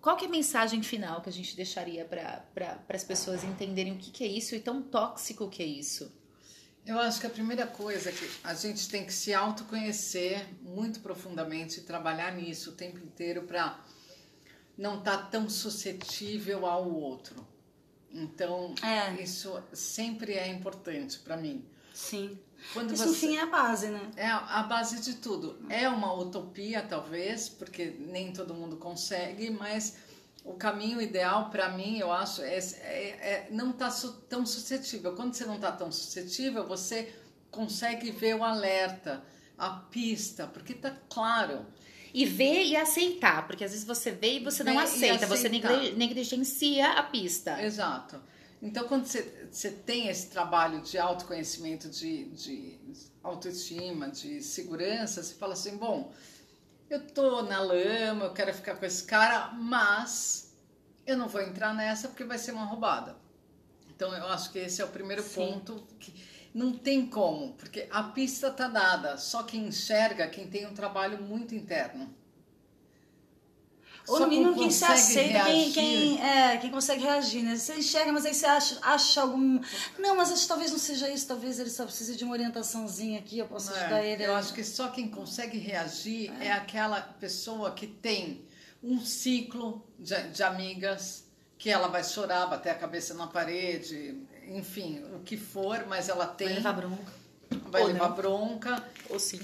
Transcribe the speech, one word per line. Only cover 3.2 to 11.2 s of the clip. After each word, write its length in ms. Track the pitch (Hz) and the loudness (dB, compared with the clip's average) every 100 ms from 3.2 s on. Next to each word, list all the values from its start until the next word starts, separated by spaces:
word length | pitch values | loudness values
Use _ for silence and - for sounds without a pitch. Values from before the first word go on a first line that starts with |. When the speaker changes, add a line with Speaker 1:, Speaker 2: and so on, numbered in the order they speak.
| - 185 | -2 -4
Speaker 1:
entenderem 500 | 190 185 196 190 190 | -4 -6 -4 -2 -2
o 40 | 185 | -4
que 140 | - | -10
que 120 | - | -6
é 40 | 226 | -4
isso 260 | 196 226 | -2 -4
e 60 | 226 | -4
tão 220 | 226 262 | -4 -4
tóxico 680 | 262 240 233 - - 220 196 | 0 0 0 -2 -10 -6 -8
que 140 | - | -6
é 20 | 165 | -6
isso? 460 | 143 143 - 139 - _ _ - - - _ - | -4 -6 -6 -10 -16 _ _ -20 -20 -20 _ -6
Speaker 2:
Eu 140 | 226 | 0
acho 220 | 233 220 | 0 0
que 60 | 233 | -4
a 20 | |
primeira 360 | 220 220 247 233 | -4 -2 0 -2
coisa 440 | - 208 196 180 | -4 -4 -4 -4
é 20 | |
que 180 | 175 170 - | -6 -8 -10
a 100 | 170 | -8
gente 360 | 160 214 208 - | -4 -4 -4 -4
tem 160 | 202 185 | -4 -4
que 80 | |
se 200 | - - | -4 2
autoconhecer 1120 | 196 208 214 233 220 214 208 - 180 180 196 190 185 | 2 2 -2 -6 -4 -2 -2 -4 -2 0 -2 -6 -14
muito 380 | 180 185 226 220 | -10 -4 -4 -4
profundamente 800 | 196 180 | -8 -8